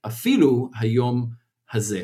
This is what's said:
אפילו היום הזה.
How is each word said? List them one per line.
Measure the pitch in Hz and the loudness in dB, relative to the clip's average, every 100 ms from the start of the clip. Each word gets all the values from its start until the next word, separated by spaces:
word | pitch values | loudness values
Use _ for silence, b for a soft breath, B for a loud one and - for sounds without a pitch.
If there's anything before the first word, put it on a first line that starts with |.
| 113 | -10
אפילו | 117 233 262 143 123 131 110 | -4 0 4 4 4 -2 -4
היום | 113 117 123 123 117 117 _ _ _ | 0 2 0 -2 -4 -10 _ _ _
הזה. | 117 104 98 | -6 -4 -6